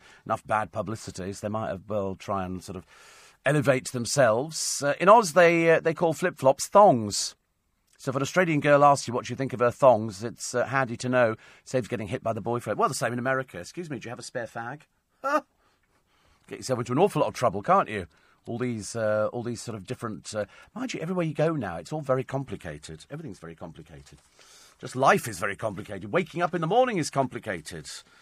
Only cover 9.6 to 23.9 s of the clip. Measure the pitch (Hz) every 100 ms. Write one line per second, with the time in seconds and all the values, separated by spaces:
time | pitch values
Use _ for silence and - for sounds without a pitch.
9.6 | 120 - 135 110 113 95 117 - - 123
10.6 | 110 131 120 117 127 127 117 110 - -
11.6 | - 127 104 113 101 123 110 110 98 120
12.6 | 113 104 226 127 117 120 127 131 131 90
13.6 | 90 165 170 120 110 117 - 123 110 117
14.6 | 117 151 _ _ _ _ 269 294 - _
15.6 | _ _ _ _ _ _ _ _ - -
16.6 | 104 123 117 131 196 156 107 - 117 98
17.6 | 101 190 143 107 85 _ _ _ - 117
18.6 | 123 113 95 113 107 107 107 120 117 113
19.6 | - 110 92 - 113 101 - 107 101 -
20.6 | - 214 254 - 160 185 160 147 156 156
21.6 | 98 82 80 156 139 131 - 135 135 95
22.6 | 85 73 - 78 - 151 151 87 82 82
23.6 | 87 78 78